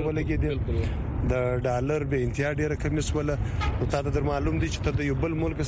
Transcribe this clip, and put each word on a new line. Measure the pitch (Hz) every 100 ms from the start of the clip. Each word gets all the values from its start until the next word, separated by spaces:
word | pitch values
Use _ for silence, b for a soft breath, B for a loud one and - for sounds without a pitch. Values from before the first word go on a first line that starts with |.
| 156
ولګېدې. | 156 156 151 147 135 - - - - - - 123
د | 123 123 123
ډالر | 127 123 135 151 139
بې | 135 120
انتها | 113 143 143
ډېره | 151 147
کمې | 151 151 -
شوله. | 151 147 139 B B - -
نو | 127
تا | 143
ته | 143 143
در | 143
معلوم | 143 151 160
دی | 156
چې | - 151
ته | 143
د | 143
یو | 135
بل | 165 156
ملک | 165 160